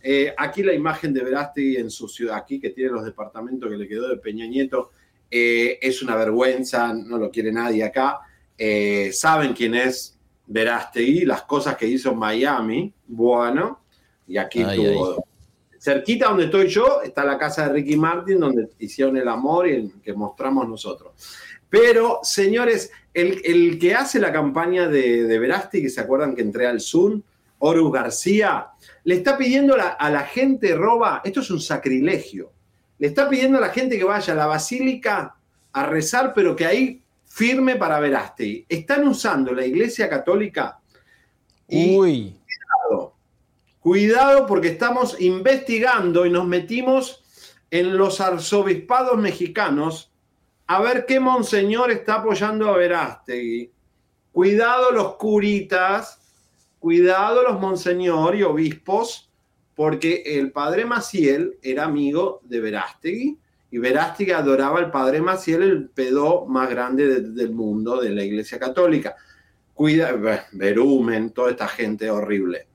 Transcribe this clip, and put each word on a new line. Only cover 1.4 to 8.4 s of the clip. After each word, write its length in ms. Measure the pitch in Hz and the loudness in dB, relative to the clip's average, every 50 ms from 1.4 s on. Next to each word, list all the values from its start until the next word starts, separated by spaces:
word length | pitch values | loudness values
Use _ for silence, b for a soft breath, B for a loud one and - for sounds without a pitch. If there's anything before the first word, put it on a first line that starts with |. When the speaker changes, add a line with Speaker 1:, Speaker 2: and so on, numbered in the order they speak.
| 143 143 - 143 139 135 131 | -4 -6 -4 -2 -2 -2 0
Speaker 1:
en 140 | 123 117 110 | -2 -4 -8
su 180 | 101 - 117 104 | -10 -14 -14 -16
ciudad, 280 | - - 117 113 107 | -10 -8 -8 -6 -6
aquí 240 | 107 104 _ 135 135 | -8 -8 _ -12 -8
que 100 | 135 110 | -8 -10
tiene 200 | - 131 131 131 | -6 -4 -4 -4
los 140 | 123 113 110 | -4 -6 -8
departamentos 680 | 110 101 - 107 104 _ 113 113 123 131 131 123 110 | -10 -12 -12 -16 -14 _ -14 -12 -10 -10 -8 -8 -8
que 60 | 104 | -8
le 120 | 101 104 98 | -8 -10 -8
quedó 200 | 107 110 123 131 | -8 -8 -6 -6
de 80 | 123 - | -8 -8
Peña 280 | - 113 104 110 117 | -8 -12 -10 -10 -10
Nieto, 440 | 113 123 135 139 131 131 127 127 - _ _ _ _ _ _ _ _ | -6 -4 -4 -4 -2 -4 -6 -6 -6 _ _ _ _ _ _ _ _
eh, 480 | - 120 120 120 117 117 120 120 - - | -2 0 2 2 2 2 0 0 -2 -2
es 220 | - 131 127 127 | -4 -4 -4 -4
una 140 | 135 123 113 | -4 -4 -2
vergüenza, 760 | 110 110 110 110 120 127 131 131 127 131 127 - 120 117 117 | 0 0 0 2 2 2 2 2 0 -4 -4 -2 -2 -2 -2
no 240 | 110 113 101 113 120 | -4 -6 -8 -6 -6
lo 140 | 117 107 101 | -4 -4 -4
quiere 200 | - 113 107 110 | -4 -4 -4 -2
nadie 320 | 110 117 117 120 110 107 110 | -2 -2 -2 0 0 0 -2
acá. 360 | 104 - 135 131 139 139 B B B B B | -2 -2 0 0 0 -2 B B B B B